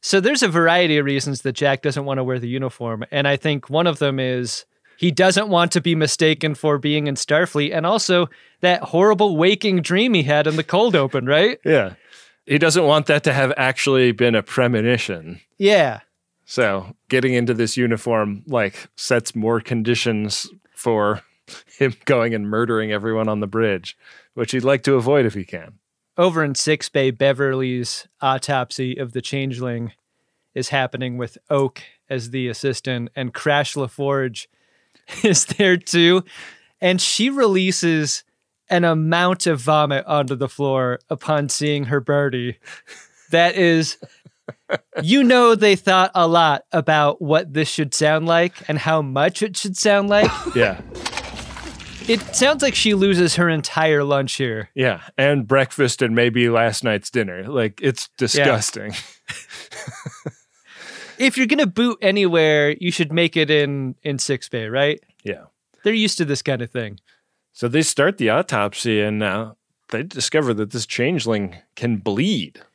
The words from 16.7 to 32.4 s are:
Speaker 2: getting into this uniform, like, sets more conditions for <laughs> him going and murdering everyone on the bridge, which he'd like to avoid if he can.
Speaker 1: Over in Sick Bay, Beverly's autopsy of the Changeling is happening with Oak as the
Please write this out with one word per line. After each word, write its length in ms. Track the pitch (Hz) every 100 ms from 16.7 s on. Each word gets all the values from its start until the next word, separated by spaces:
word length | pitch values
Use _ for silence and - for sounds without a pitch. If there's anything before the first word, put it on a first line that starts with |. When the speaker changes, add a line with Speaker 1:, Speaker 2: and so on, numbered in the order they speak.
| 98 95 - _
Speaker 2:
getting 260 | 131 131
into 200 | 123 120
this 220 | 117 113 -
uniform, 680 | 123 113 120 113 104 101 -
like, 400 | 123 101 - - -
sets 380 | - 120 - -
more 240 | 110 117
conditions 880 | - 120 110 117 - 107 107 - - _ _
for 480 | - - 113 104 107 _ _ _
<laughs> 300 | - _ -
him 160 | 135 120
going 300 | - 123 117
and 140 | 113 104
murdering 440 | 107 117 113 107
everyone 360 | 104 107 110 110
on 120 | 107
the 60 | 104
bridge, 500 | 110 113 95 85 - - - _
which 180 | - 117
he'd 120 | 131
like 180 | 127 135
to 100 | 127 135
avoid 280 | 117 143
if 100 | 120
he 100 | 101
can. 300 | 92 90 80 - _ _ _ -
Speaker 1:
Over 260 | 180 160
in 100 | 151
Sick 300 | 135 - 156 -
Bay, 180 | 147 135
Beverly's 960 | 117 139 131 139 131 131 127 120 - - _
autopsy 760 | 139 131 - 139 123 - 131 131
of 140 | 131
the 100 | 120
Changeling 680 | - 139 135 123 127 117 117 - _ _ _ _ _
is 140 | - 127
happening 480 | 139 127 127 127 123
with 220 | 120 - _
Oak 340 | 143 135 - - _ _
as 200 | 131 117
the 180 | 131